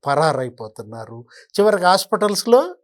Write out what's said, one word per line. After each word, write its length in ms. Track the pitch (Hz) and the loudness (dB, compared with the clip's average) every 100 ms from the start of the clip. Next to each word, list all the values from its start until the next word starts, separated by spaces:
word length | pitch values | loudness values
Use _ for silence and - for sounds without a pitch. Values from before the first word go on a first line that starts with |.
| - | -2
పరారైపోతున్నారు, 1120 | 139 156 131 127 123 110 - 107 113 107 113 120 - _ - | 0 0 0 -6 -12 -18 -16 -18 -16 -18 -18 -20 -20 _ 0
చివరికి 300 | 208 202 180 | 2 2 2
హాస్పిటల్స్లో 680 | 190 - 208 208 202 - 240 339 359 | 2 0 -2 -2 -2 2 2 2 -10